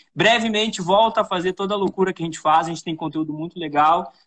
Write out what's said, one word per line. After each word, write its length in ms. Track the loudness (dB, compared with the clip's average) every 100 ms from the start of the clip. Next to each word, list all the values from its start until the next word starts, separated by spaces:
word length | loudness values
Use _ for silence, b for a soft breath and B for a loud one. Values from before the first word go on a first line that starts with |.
| B
brevemente 680 | 0 4 4 2 0 -2 -2
volta 400 | 2 4 4 2
a 40 |
fazer 280 | -2 -2 -2
toda 220 | -4 -4
a 20 | -2
loucura 380 | -2 0 -2
que 80 | -2
a 20 |
gente 140 | -8 -4
faz. 280 | 2 2 2
A 40 |
gente 120 | -6
tem 140 | -8 -6
conteúdo 340 | -6 -6 -6
muito 240 | -6 -10 -10
legal, 520 | -4 2 4 2 -2 b